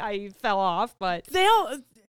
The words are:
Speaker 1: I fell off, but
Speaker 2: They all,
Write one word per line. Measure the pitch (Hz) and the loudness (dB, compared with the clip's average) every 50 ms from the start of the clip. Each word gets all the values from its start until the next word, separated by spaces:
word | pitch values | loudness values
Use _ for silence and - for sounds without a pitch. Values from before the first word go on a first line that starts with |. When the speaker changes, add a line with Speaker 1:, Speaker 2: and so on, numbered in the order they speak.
Speaker 1:
I | 240 214 208 196 202 202 190 - | -4 -6 -6 -6 -8 -10 -10 -6
fell | - 220 202 196 | -2 0 0 0
off, | 190 185 170 175 220 240 - - | 0 0 0 0 -2 -4 -4 -4
but | 190 185 175 175 - | -4 -4 -4 -4 -4
Speaker 2:
They | - 277 370 381 | -4 0 2 4
all, | 403 453 440 370 - 262 285 247 _ _ _ _ | 6 4 4 2 0 -6 -12 -14 _ _ _ _